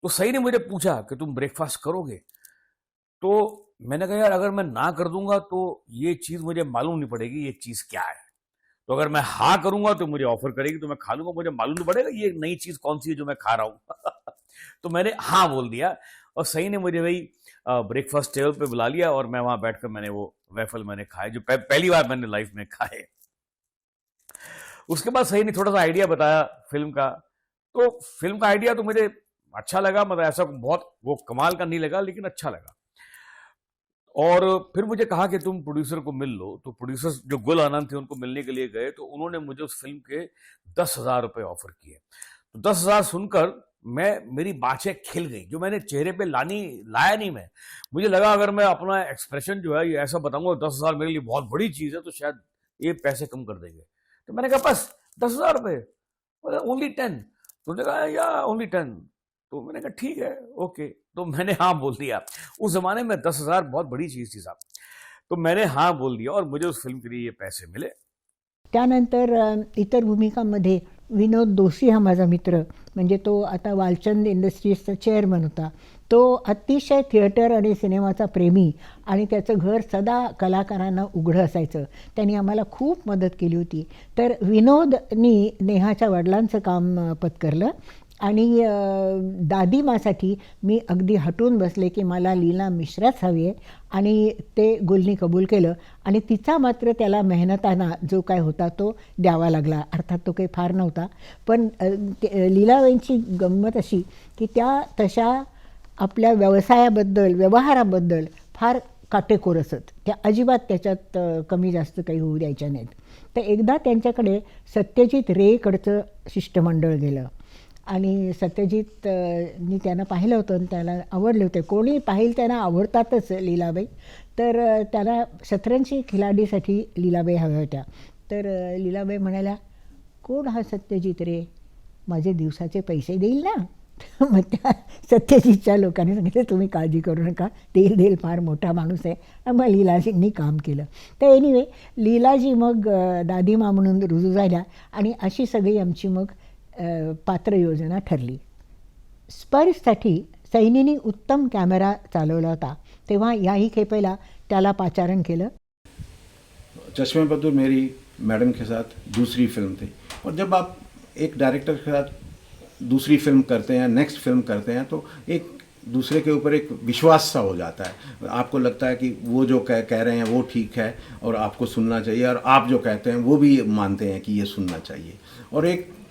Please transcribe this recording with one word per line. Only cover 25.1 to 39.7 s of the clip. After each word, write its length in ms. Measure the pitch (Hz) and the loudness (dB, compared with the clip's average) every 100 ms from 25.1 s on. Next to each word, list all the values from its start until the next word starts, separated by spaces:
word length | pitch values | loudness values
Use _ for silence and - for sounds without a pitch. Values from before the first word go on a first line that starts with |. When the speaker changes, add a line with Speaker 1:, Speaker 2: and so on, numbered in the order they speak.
| 247 240 | 0 0
Speaker 1:
सई 180 | 202 | 0
ने 80 | 214 | 0
थोड़ा 200 | 208 196 | -2 0
सा 80 | 196 | 2
आइडिया 280 | 165 170 190 | 2 2 0
बताया 360 | 160 151 156 | 2 2 2
फिल्म 480 | 151 - _ 143 151 | 0 -8 _ -8 -6
का। 180 | 143 135 - _ _ _ _ _ | -4 -4 -6 _ _ _ _ _
तो 260 | - 240 240 - - | 0 0 0 -20 -8
फिल्म 160 | 165 208 | -8 -2
का 100 | 214 | 0
आइडिया 260 | 208 233 | 2 0
तो 100 | 233 | -2
मुझे 360 | 214 220 214 - _ _ _ 104 | -2 0 -2 -4 _ _ _ -16
अच्छा 240 | - 185 | -6 -2
लगा, 260 | 190 196 202 | 0 0 0
मतलब, 140 | 175 | 0
ऐसा 240 | 165 156 | -2 0
बहुत 540 | 170 139 120 170 - _ 127 | -4 -4 -4 -4 -4 _ -8
वो 100 | 143 | -8
कमाल 400 | - 123 160 180 | -6 -2 -2 -2
का 100 | 175 | -6
नहीं 140 | 165 | -4
लगा, 220 | 156 180 | -4 -4
लेकिन 220 | 196 180 | -6 -8
अच्छा 260 | 196 - 156 | -14 -10 -12
लगा। 340 | 113 - _ _ _ - - - - - _ _ _ _ _ _ - | -12 -18 _ _ _ -20 -20 -20 -20 -20 _ _ _ _ _ _ 0
और 560 | 160 175 185 185 185 190 | 4 4 4 0 -2 -6
फिर 100 | 214 | -4
मुझे 200 | 214 226 | -4 -2
कहा 220 | 170 190 | 0 -2
कि 120 | 185 | -2
तुम 240 | 170 185 | -6 -8
प्रोड्यूसर 360 | 147 151 143 160 | -8 -6 -6 -8
को 120 | 143 | -8
मिल 180 | 135 139 | -8 -8
लो। 320 | 110 92 92 - | -10 -12 -16 -18
तो 60 | |
प्रोड्यूसर 380 | 117 123 131 156 | -16 -12 -8 -8
जो 280 | 139 131 135 | -8 -8 -8
गुल 240 | 107 165 | 0 0
आनंद 300 | 147 147 147 | 2 -2 -6
थे, 40 | 143 | -12
उनको 200 | 135 135 | -12 -14
मिलने 280 | 123 135 | -10 -10
के 80 | 131 | -10
लिए 160 | 131 127 | -8 -8
गए, 240 | 107 127 | -8 -10
तो 120 | 147 | -10
उन्होंने 360 | 147 143 165 170 | -16 -10 -10 -10
मुझे 240 | 147 135 | -12 -14
उस 180 | 151 | -14